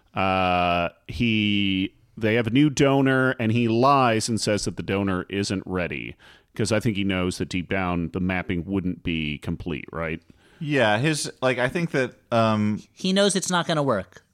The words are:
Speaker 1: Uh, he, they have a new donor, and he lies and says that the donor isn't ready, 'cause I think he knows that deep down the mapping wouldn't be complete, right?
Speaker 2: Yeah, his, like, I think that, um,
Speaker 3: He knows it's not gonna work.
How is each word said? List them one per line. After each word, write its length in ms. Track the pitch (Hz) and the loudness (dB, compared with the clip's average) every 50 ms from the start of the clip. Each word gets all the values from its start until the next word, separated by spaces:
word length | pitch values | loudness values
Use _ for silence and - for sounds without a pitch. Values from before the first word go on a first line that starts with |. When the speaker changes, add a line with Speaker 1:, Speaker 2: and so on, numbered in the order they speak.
| _ _ - | _ _ -6
Speaker 1:
Uh, 760 | 98 95 95 95 95 92 90 90 90 90 87 87 87 85 82 - _ _ - | -2 0 0 2 2 2 2 2 2 2 2 2 0 0 -2 -4 _ _ -10
he, 840 | - - 120 117 110 107 107 107 104 101 101 98 95 92 95 98 - _ _ _ _ | -4 -2 0 0 2 2 2 2 2 0 0 0 0 0 -2 -4 -6 _ _ _ _
they 180 | - 107 107 110 | -4 -2 0 2
have 120 | 120 113 | 0 0
a 40 | 113 | 2
new 200 | 110 139 151 151 | 2 4 4 4
donor, 600 | 131 - 147 139 135 139 135 135 131 131 131 131 127 - | 4 4 2 4 4 4 4 4 2 2 2 0 0 0
and 120 | 117 110 110 | 0 0 2
he 140 | 120 120 113 | 2 2 2
lies 600 | 113 117 120 117 143 139 131 120 113 110 - - | 2 2 4 4 4 4 4 4 2 2 0 -2
and 120 | 117 101 | -2 -2
says 240 | - 117 104 98 - | 0 0 0 0 0
that 120 | 110 92 | -4 -6
the 60 | - 85 | -6 -4
donor 440 | 85 98 98 101 98 92 90 - - | -2 -2 -2 0 0 -2 -2 -4 -4
isn't 340 | 92 98 101 - 104 95 - | -4 -4 -2 -2 -2 -4 -4
ready, 480 | - 92 92 87 80 - 65 57 58 - - - - - - _ _ - | -4 -4 -4 -4 -4 -6 -8 -10 -12 -14 -16 -20 -20 -20 -20 _ _ -6
'cause 160 | - 113 98 | -4 -2 0
I 80 | 113 107 | 0 0
think 160 | - 120 104 | 0 0 -2
he 80 | 98 101 | 0 0
knows 340 | 98 95 92 90 92 90 - | 0 0 0 0 0 -2 -2
that 100 | 92 - | -4 -4
deep 200 | - 92 82 - | -4 -6 -4 -4
down 420 | 98 98 92 90 87 87 85 80 - | -4 -2 -2 -2 -2 -2 -2 -2 -4
the 80 | 95 | -4
mapping 440 | 90 92 92 90 85 - 92 85 82 | -2 -2 -2 -2 -2 -4 -4 -4 -4
wouldn't 380 | 95 98 98 85 92 - - - | -2 -2 -2 -2 -2 -4 -4 -4
be 360 | 90 82 80 78 76 73 67 | -4 -2 -2 -2 -4 -6 -6
complete, 480 | - 87 85 - - 87 80 64 - - - | -6 -6 -6 -6 -6 -6 -8 -8 -8 -10 -8
right? 280 | 80 82 80 82 80 - _ - _ _ _ _ - | -6 -6 -4 -6 -8 -10 _ -20 _ _ _ _ -10
Speaker 2:
Yeah, 380 | 165 143 147 135 117 107 104 110 | -6 -2 2 2 4 4 4 2
his, 320 | 131 160 156 147 - - - _ - | 2 0 0 -2 -4 -8 -6 _ 0
like, 160 | 131 127 120 | 0 0 0
I 100 | 123 123 | 0 -2
think 220 | - 180 170 165 | 0 -2 -4 -2
that, 240 | - 143 127 113 - _ _ - | 0 0 -2 -2 -4 _ _ -2
um, 520 | 120 117 113 110 110 107 104 104 107 - - - _ | 2 2 4 4 4 2 2 0 0 -2 -6 -12 _
Speaker 3:
He 200 | - - 185 185 | -6 -2 0 2
knows 220 | 196 202 202 - | 2 4 2 2
it's 160 | 185 - - | 0 -2 0
not 160 | 185 175 160 | 0 0 0
gonna 160 | - 170 151 143 | 0 0 0 2
work. 400 | 135 113 95 87 - - - - _ | 2 0 0 -2 -6 -12 -20 -20 _